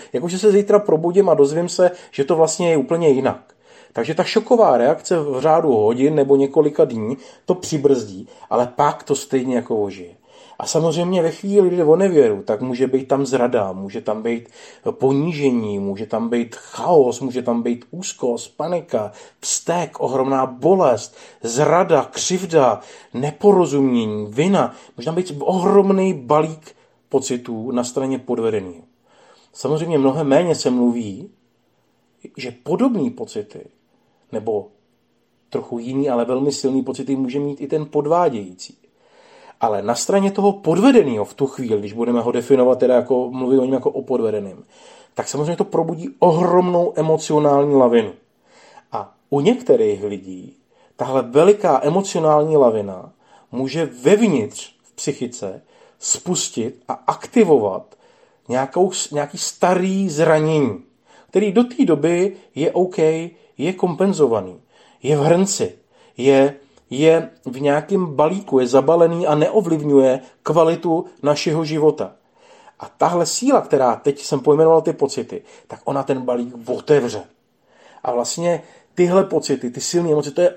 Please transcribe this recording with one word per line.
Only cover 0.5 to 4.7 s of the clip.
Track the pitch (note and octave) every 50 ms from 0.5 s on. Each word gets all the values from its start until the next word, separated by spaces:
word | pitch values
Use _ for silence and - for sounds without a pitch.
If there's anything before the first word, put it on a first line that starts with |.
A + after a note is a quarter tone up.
zítra | F#3+ G3+ G3+ G3+ G#3 G3+
probudím | G#3 - D#3+ D3 E3+ F3 F3 G3+ G3 F3+
a | D3+
dozvím | C#3+ C#3+ C#3 D3+ E3+ F3 E3+
se, | - - F3+ F3 F3 - - -
že | - - C#3
to | C#3 E3+
vlastně | D#3+ D#3+ D#3+ - - F3 E3+
je | E3
úplně | D3 B2+ - E3+ E3+ E3+ D3+
jinak. | C3 C3 C3 A2+ F2 - - _ _ _ _ _ - - - _ _
Takže | A#2 A#2 D#3 D#3
ta | - F3+
šoková | - - A3 G#3 - B3+ A3+ G#3 D#3+